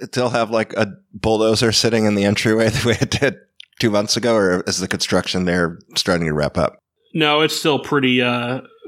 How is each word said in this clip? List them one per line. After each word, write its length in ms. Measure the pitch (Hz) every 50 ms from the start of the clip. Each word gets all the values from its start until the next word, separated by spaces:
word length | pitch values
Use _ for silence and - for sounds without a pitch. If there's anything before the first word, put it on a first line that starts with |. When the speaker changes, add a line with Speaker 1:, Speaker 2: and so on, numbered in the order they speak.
| 120
Speaker 1:
still 240 | - - 120 123 120
have, 200 | 123 117 117 104
like, 240 | 117 110 110 - -
a 140 | 104 110 101 95 - _ _ -
bulldozer 580 | 110 - 110 110 107 110 110 110 107 120 113 104
sitting 320 | - - 117 113 113 107
in 100 | 104 104
the 80 | 101 98
entryway 440 | 101 104 - - 110 110 113 113 113
<laughs> 20 |
the 160 | 113 - -
way 100 | 120 113 -
it 120 | 131 -
did 240 | - - 143 131 - - - _ _ - - _ _ -
two 100 | - 113
months 240 | 101 104 104 104 -
ago, 180 | 120 104 117 113
or 260 | 107 98 92 90 90 -
is 140 | 101 92 90
the 80 | 92
construction 560 | 90 98 92 - - 95 92 90 - - 92 92
there 320 | 87 87 90 85 82 85 - - _ -
starting 300 | - - 98 90 85 85
to 60 | 80 76
wrap 240 | 76 73 71 -
up? 220 | 92 73 - - _ _ _ _ _ _ _ -
Speaker 2:
No, 280 | 165 151 147 147 151
it's 140 | 160 156 156
still 240 | - - 160 139 127
pretty, 420 | - - 151 143 131 127 127 127
uh, 380 | 123 123 120 123 120 123 127 - - - _ _ -